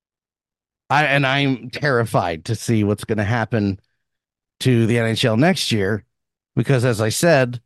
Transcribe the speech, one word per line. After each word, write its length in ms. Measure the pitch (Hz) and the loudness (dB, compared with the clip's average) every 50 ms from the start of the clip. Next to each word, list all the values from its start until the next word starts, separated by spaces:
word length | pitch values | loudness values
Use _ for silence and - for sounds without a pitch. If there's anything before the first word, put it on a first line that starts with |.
| _ _ _ _ _ _ _ _ _ _ _ _ _ _ _ _ _ - | _ _ _ _ _ _ _ _ _ _ _ _ _ _ _ _ _ -2
I, 140 | 135 139 151 | 0 2 2
and 220 | 143 135 139 143 | 2 2 2 2
I'm 440 | 131 131 139 143 139 135 117 - 123 | 2 0 0 0 0 -2 -4 -6 -12
terrified 760 | - - 127 147 135 117 117 110 - 131 98 87 85 78 78 | -10 -4 -2 0 0 0 0 0 0 0 0 -2 -4 -6 -6
to 80 | - 113 | -6 -6
see 300 | 101 - - 117 107 104 | -4 -2 0 0 2 2
what's 200 | 101 104 101 - | 2 0 -2 -4
gonna 180 | - 113 104 104 | -4 -4 -2 -2
happen 540 | 95 120 120 110 - - 113 104 101 95 - _ _ _ _ _ _ _ _ _ _ _ _ _ _ _ - | -2 -2 -2 -2 -2 -2 -2 0 -2 -2 -6 _ _ _ _ _ _ _ _ _ _ _ _ _ _ _ -4
to 260 | - 127 127 117 117 | 0 2 2 2 2
the 120 | 107 120 120 | 2 2 0
N 80 | 113 | 0
H 180 | 113 113 104 - | 0 -2 0 0
L 100 | 120 110 | 0 2
next 340 | 110 143 175 190 - - - | 2 2 2 2 0 -2 -2
year, 340 | 117 107 95 92 110 101 - _ _ _ _ _ _ _ _ _ - | -2 -2 0 0 -2 -4 -6 _ _ _ _ _ _ _ _ _ -4
because 280 | - 123 - 143 123 113 | -2 0 0 2 2 2
as 160 | 131 117 98 | 0 0 0
I 100 | 110 110 | -2 -2
said 500 | 110 - - 175 160 139 131 123 123 120 - | -2 0 2 2 4 4 2 0 -2 -8 -14